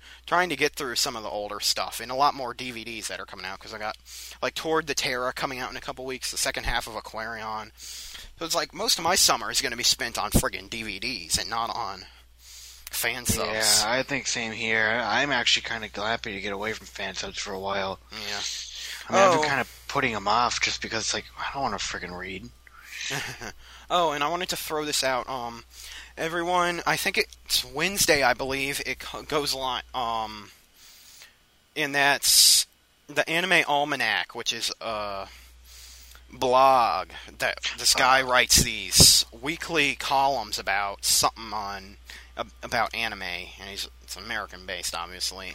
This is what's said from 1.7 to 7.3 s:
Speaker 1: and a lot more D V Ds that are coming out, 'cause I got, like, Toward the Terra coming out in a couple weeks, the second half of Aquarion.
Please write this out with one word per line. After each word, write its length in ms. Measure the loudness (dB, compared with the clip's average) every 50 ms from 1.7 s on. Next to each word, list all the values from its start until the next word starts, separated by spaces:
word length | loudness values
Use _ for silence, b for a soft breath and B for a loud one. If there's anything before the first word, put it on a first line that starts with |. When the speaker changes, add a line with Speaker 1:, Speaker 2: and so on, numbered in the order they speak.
| 0 0 -2 -4 -6 -8
Speaker 1:
and 120 | -8 -4
a 40 | 2
lot 180 | 4 4 4 4
more 220 | 0 -4 -8 -8
D 160 | -8 -8 -8
V 120 | -8 -10 -10
Ds 260 | -10 -10 -8 -8 -8
that 100 | -8 -8
are 60 | -10
coming 180 | -12 -12 -10 -10
out, 140 | -10 -10 -12
'cause 160 | -12 -12 -10
I 20 |
got, 180 | -6 -6 -6 -8 -8 B B B B B B B B
like, 140 | -4 -4 -4
Toward 320 | -4 -2 0 2 2 0
the 80 | 0 -2
Terra 360 | -2 -2 -2 -2 -2 -2 -4 -2
coming 260 | -2 -4 -4 -4 -6
out 100 | -6 -6
in 80 | -8
a 40 | -8
couple 220 | -8 -8 -8 -8 -8
weeks, 280 | -8 -6 -6 -6 -6
the 60 | -4
second 260 | -2 -2 -2 -2 -2 -2
half 240 | 0 0 0 -2
of 80 | -4 -6
Aquarion. 720 | -8 -10 -8 -8 -8 -8 -8